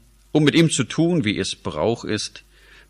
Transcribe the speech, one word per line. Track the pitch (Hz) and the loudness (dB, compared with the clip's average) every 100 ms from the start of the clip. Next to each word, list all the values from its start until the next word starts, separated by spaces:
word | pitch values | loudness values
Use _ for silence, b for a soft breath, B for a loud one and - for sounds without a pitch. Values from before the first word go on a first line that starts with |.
| _ _ _ | _ _ _
um | 156 | 2
mit | 151 | 4
ihm | 151 165 | 4 4
zu | - | 2
tun, | 123 - 170 175 | -2 0 0 2
wie | 110 85 | 0 -2
es | 95 - | -4 -8
Brauch | - 76 90 117 | -8 -2 -2 -2
ist, | - 107 - - b b b b b | -4 -6 -6 -14 b b b b b